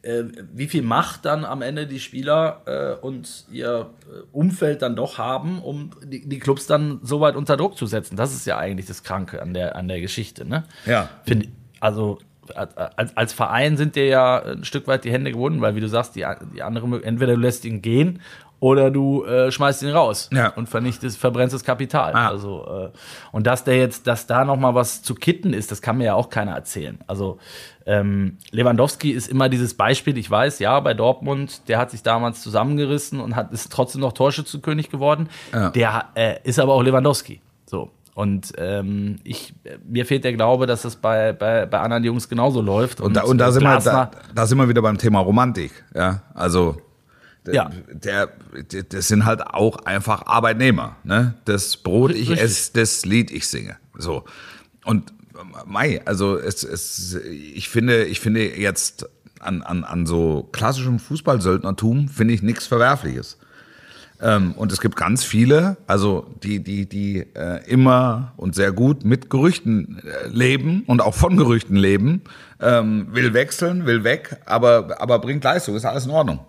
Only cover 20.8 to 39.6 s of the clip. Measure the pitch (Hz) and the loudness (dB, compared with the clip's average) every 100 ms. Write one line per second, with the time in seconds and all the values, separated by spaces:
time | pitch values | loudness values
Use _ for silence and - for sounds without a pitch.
20.8 | 123 117 104 104 127 120 127 131 - 127 | -4 -4 -8 -2 -2 2 0 -2 -4 -4
21.8 | 131 147 - 117 113 98 101 87 - 95 | -2 -2 0 2 0 -2 -8 -10 -10 -10
22.8 | 92 - - - - 110 110 123 - 127 | -10 -14 -20 -20 -10 -2 0 0 2 2
23.8 | 127 - - 117 - 120 139 135 131 123 | 2 -2 -4 -4 0 0 2 2 2 2
24.8 | 117 - - 120 - 175 190 107 104 104 | 0 -4 -8 -2 -2 0 -2 -4 -6 -6
25.8 | - 120 117 98 120 113 104 67 - 98 | -4 0 2 0 0 -4 -4 -8 -10 -12
26.8 | 73 - - 98 98 - - - - _ | -12 -14 -10 -6 -6 -8 -18 -20 -20 _
27.8 | - 104 101 98 95 - - 107 123 120 | -2 0 2 0 -2 -6 -8 0 2 4
28.8 | 139 - 151 123 - 131 131 127 120 - | 0 0 -2 -2 -2 0 0 0 -2 0
29.8 | 104 139 - 127 101 107 139 - 101 139 | 0 2 -2 -4 0 0 0 0 0 2
30.8 | 139 110 113 - 131 139 139 - - 113 | 2 2 2 2 -2 -4 -6 -12 -2 0
31.8 | 123 110 113 117 120 113 - 107 127 147 | 0 -4 0 0 0 -6 -4 0 0 0
32.8 | 139 147 143 139 117 120 110 110 - - | 0 -2 -4 -8 -4 -4 -6 -8 -6 -4
33.8 | 127 135 135 - 139 143 147 147 156 151 | -2 -2 -4 0 0 0 -8 -8 -4 -4
34.8 | 151 139 139 151 160 - - 117 95 123 | -4 -2 0 0 -2 -10 -6 -2 0 2
35.8 | 113 110 - 113 113 - 131 123 135 135 | 2 0 -6 -2 0 0 -2 2 4 4
36.8 | 127 131 143 135 - - _ _ _ 95 | 4 4 4 0 -6 -20 _ _ _ -10
37.8 | - _ _ - 101 98 - - 87 101 | -10 _ _ -4 -2 -2 -6 -8 -4 -4
38.8 | 98 101 101 101 - 113 - - | -4 -4 -4 -8 -10 -12 -12 -20